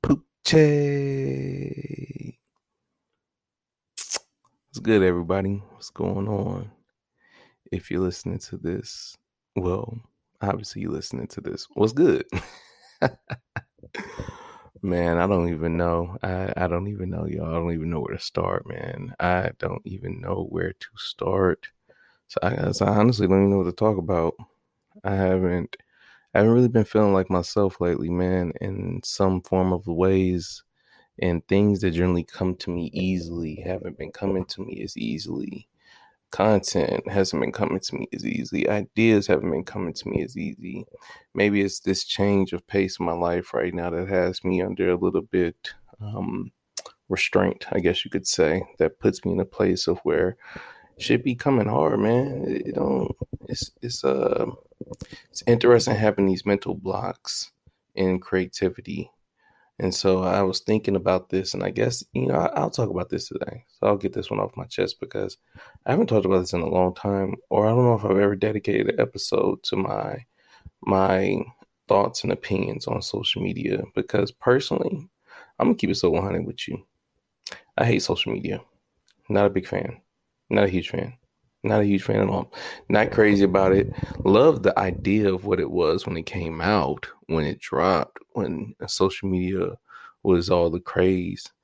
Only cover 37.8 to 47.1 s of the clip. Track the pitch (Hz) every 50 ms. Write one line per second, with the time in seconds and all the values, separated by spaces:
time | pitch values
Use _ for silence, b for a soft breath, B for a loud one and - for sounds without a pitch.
37.8 | - - - - - - - - - - - - - - - - - - 104 104
38.8 | - - _ 107 113 113 110 101 101 - 90 - - 90 73 73 92 - - 101
39.8 | 90 85 80 - - - - - - - - - 85 - - - - - - -
40.8 | - _ - B B B B B B B _ - 101 104 101 101 98 98 - -
41.8 | - 101 95 - - - - - 98 101 101 98 95 92 - 87 _ _ - 98
42.8 | 95 95 - - 90 87 82 85 87 87 87 87 - - - 58 73 90 90 90
43.8 | 85 87 82 85 92 95 98 90 90 90 92 - - 95 92 90 90 98 95 95
44.8 | 92 90 90 87 95 90 92 95 - _ - 92 87 85 - _ - - - -
45.8 | - _ - _ 104 104 110 101 92 - - 98 95 - _ _ _ _ _ -
46.8 | - B B B _ _